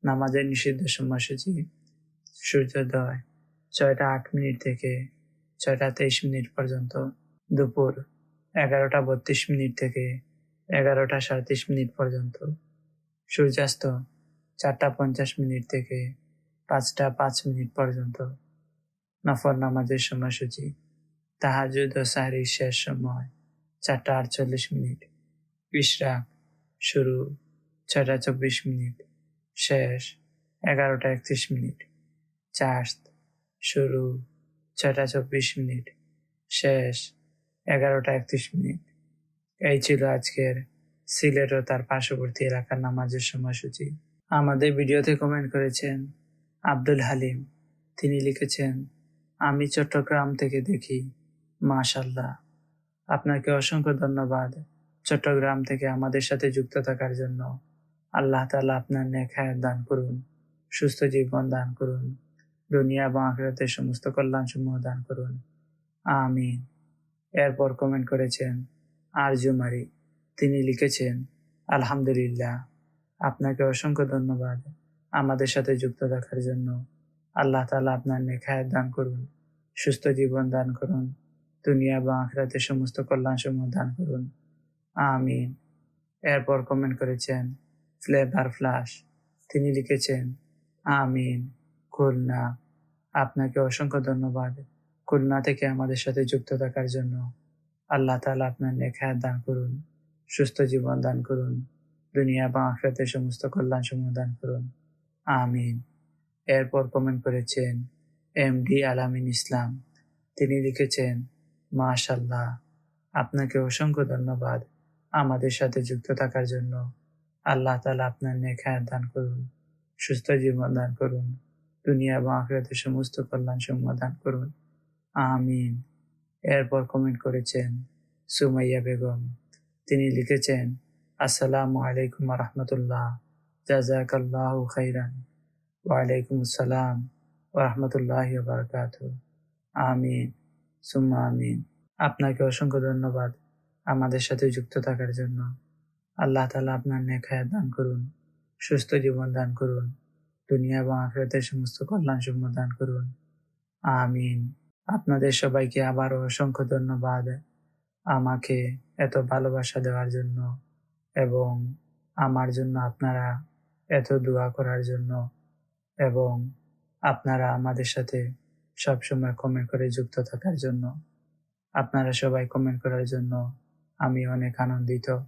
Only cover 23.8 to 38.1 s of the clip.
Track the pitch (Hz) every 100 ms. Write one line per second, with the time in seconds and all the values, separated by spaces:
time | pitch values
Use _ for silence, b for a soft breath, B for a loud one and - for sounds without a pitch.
23.8 | - 131 - 135 123 - 131 131 - 139
24.8 | 127 - - _ _ _ _ _ _ 147
25.8 | 139 - 139 127 120 _ _ _ _ _
26.8 | - 143 131 127 139 143 _ _ _ _
27.8 | _ - 131 131 120 127 131 127 - 127
28.8 | 123 120 - _ _ _ _ - - 139
29.8 | 127 123 - - _ _ _ _ - 139
30.8 | 139 131 135 127 - 131 - 127 123 -
31.8 | - _ _ _ _ _ _ - 135 127
32.8 | 123 - _ _ _ _ _ _ - -
33.8 | 135 131 127 127 127 _ _ _ _ -
34.8 | 143 135 135 139 131 139 131 - 131 127
35.8 | 123 _ _ _ _ _ _ - 139 135
36.8 | 123 123 - _ _ _ _ _ - 143
37.8 | 139 135 131